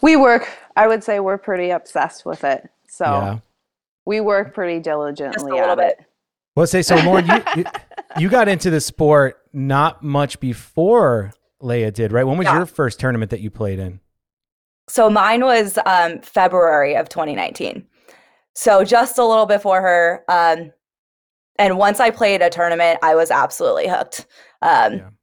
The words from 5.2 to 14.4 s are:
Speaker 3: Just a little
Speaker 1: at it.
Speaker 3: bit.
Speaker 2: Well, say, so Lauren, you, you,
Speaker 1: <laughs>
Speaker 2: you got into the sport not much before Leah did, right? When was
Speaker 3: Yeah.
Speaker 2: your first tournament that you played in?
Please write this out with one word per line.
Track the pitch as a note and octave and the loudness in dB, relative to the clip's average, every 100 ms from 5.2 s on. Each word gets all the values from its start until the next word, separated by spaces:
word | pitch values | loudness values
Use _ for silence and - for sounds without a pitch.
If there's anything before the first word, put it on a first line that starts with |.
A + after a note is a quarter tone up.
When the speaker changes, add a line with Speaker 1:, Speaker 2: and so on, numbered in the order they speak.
| C#3 | -10
Speaker 3:
Just | - C#3+ | -8 -6
a | C3+ | -2
little | F3+ | -2
Speaker 1:
at | F3+ | 0
it. | - - | 0 -2
Speaker 3:
bit. | _ _ _ _ _ - | _ _ _ _ _ -2
Speaker 2:
Well, | E3 | 0
say, | F#3 | 0
so | E3+ F3 | 2 2
Lauren, | E3 F#3+ E3+ | 4 2 2
you, | E3+ - D#3+ | 0 0 -6
you, | F3+ - _ | -6 -10 _
Speaker 1:
<laughs> | - - - | -20 -12 -4
Speaker 2:
you | F3+ | 0
got | B3 G#3+ | 2 2
into | F3+ F#3 | 0 0
the | D#3+ | -2
sport | - - D3+ D3+ C3+ - _ | -4 -2 4 4 4 -2 _
not | C#3+ C#3 C#3 D#3 - | -8 -2 0 0 -2
much | D3 C#3+ C#3+ - | -4 -2 -2 -4
before | C3 A#2 - - F3 A#3 E3 A#2 G2+ - _ _ | -8 -8 -8 -2 2 4 2 0 -4 -14 _ _
Leah | B2+ A#2+ A2 | -4 -2 -2
did, | G2 A2 | -2 -2
right? | A2+ | 0
When | C3 D#3 | 0 0
was | F#3+ | 0
Speaker 3:
Yeah. | E3 | 0
Speaker 2:
your | F3+ | -2
first | - C3+ - | -4 -4 -2
tournament | C3 A#2+ G#2+ | -4 -4 -6
that | A2+ | -8
you | G#2 | -10
played | - G#2+ F#2+ | -8 -8 -6
in? | F#2+ F#2+ _ _ _ _ | -10 -14 _ _ _ _